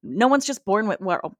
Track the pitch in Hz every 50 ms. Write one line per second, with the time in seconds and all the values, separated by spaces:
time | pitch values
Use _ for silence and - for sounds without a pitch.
0 | - 113 127 185 233 262 277 285 269 - 277 - - - 190 208 220 214 190 -
1 | 190 190 175 - - 160 - _